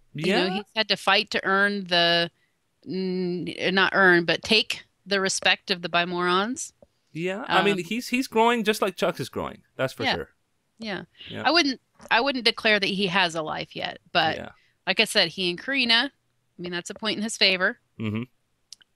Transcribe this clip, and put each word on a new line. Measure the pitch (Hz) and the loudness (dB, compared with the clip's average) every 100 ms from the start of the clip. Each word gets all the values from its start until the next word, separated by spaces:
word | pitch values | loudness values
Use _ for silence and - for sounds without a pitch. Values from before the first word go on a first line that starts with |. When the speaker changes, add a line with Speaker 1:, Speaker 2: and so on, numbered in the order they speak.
| _ | _
Speaker 1:
Yeah. | 147 170 | -4 0
Speaker 2:
you | |
know, | 214 185 | 2 0
Speaker 3:
Yeah. | |
Speaker 2:
he's | 190 - 220 | -2 -6 -4
had | 214 | -2
to | 196 | -2
fight | - 202 - | 2 2 0
to | - | -4
earn | 190 190 202 202 180 | 0 2 2 0 0
the, | 175 170 170 170 _ _ _ _ _ - | 2 4 2 0 _ _ _ _ _ -8
n-, | 185 185 185 180 175 160 - 151 | -4 -2 -2 -2 -4 -6 -4 0
not | 190 185 | 2 2
earn, | 190 190 175 | 4 6 6
but | 170 160 | 4 0
take | - 220 - - - _ | 2 2 2 -6 -10 _
the | 185 196 | -4 -2
respect | 190 - 190 196 - | 0 0 2 0 0
of | 180 | -6
the | 175 | -2
Bimorons. | 170 175 175 180 180 214 254 - _ _ _ _ | 0 0 0 2 2 0 -6 -10 _ _ _ _
Speaker 3:
Yeah, | 151 180 196 269 | -8 -6 -6 0
I | 185 | 2
mean, | 190 | 2
Speaker 2:
Um, | 190 | 0
Speaker 3:
he's, | 165 226 - | -2 -6 -4
he's | 247 262 | -4 -2
growing | 220 233 240 | 2 4 4
just | 208 214 | 0 0
like | 208 | -2
Chuck | - 180 165 | -2 -2 -2
is | 131 | -6
growing. | 98 73 - _ - | -6 -8 -10 _ -4
That's | 131 | -4
for | - | -2
Speaker 2:
Yeah. | - | -2
Speaker 3:
sure. | 82 - _ _ _ _ - | -2 -6 _ _ _ _ -14
Speaker 2:
Yeah. | 220 185 175 - - | -10 -10 -12 -18 -14
Speaker 3:
Yeah. | 214 | -2
Speaker 2:
I | 226 | 2
wouldn't, | 330 294 247 _ _ - | 4 2 -2 _ _ 0
I | 226 | 2
wouldn't | 277 262 | 2 2
declare | 226 - 226 208 | 0 2 2 2
that | 190 | 2
he | 190 196 | 0 0
has | 190 175 | 2 0
a | 160 | 0
life | 156 147 151 | -6 -6 -8
yet, | 165 - - _ | -8 -8 -10 _
but | 175 160 - | 0 0 -2
Speaker 3:
Yeah. | - - _ _ - | -10 -16 _ _ -4
Speaker 2:
like | 190 | 0
I | |
said, | 214 214 170 | 0 2 0
he | 190 180 | 0 -4
and | 175 | -4
Karina, | - 269 240 233 277 _ _ _ _ - | -4 -2 2 2 0 _ _ _ _ -12
I | |
mean, | 175 | -8
that's | 175 - | -8 -10
a | |
point | 202 214 202 | -6 -4 -4
in | |
his | 220 - | -4 2
favor. | 196 185 196 247 _ - | 2 4 0 -4 _ -8
Speaker 3:
Mm-hmm. | 110 110 120 _ _ _ - - _ | -6 -4 -8 _ _ _ -20 -20 _